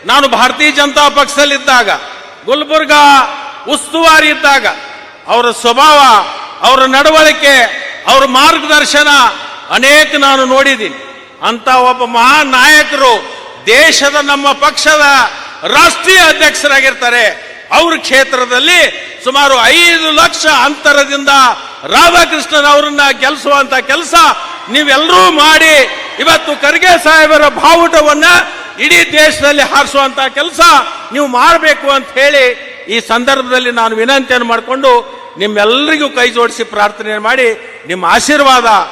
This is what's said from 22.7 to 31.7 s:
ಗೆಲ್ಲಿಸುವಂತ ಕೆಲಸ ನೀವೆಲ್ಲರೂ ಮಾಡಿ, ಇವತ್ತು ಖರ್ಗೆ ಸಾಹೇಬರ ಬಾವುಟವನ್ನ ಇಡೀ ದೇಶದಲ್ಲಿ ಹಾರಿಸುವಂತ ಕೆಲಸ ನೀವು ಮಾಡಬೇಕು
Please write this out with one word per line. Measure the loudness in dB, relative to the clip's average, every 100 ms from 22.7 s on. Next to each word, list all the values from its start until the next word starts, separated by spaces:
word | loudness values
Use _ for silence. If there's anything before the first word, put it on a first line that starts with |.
| 2 0 0 -2 0
ಗೆಲ್ಲಿಸುವಂತ | -4 -4 0 0 0 -4 -2
ಕೆಲಸ | -4 0 2 2 0 -8 -14 -6
ನೀವೆಲ್ಲರೂ | -2 0 0 2 2 2
ಮಾಡಿ, | 2 2 4 4 2 0 -6 -14 -4
ಇವತ್ತು | 0 0 -2 -4
ಖರ್ಗೆ | -2 0 2 2
ಸಾಹೇಬರ | 2 2 4 4 2
ಬಾವುಟವನ್ನ | 0 2 2 2 2 2 2 2 2 0 -12 -16 -6
ಇಡೀ | -2 0 0
ದೇಶದಲ್ಲಿ | 2 2 2 0 0
ಹಾರಿಸುವಂತ | 0 0 0 0 -2 -2 -6
ಕೆಲಸ | -4 -6 0 4 4 0 -10 -8
ನೀವು | -4 -2
ಮಾಡಬೇಕು | 2 2 2 0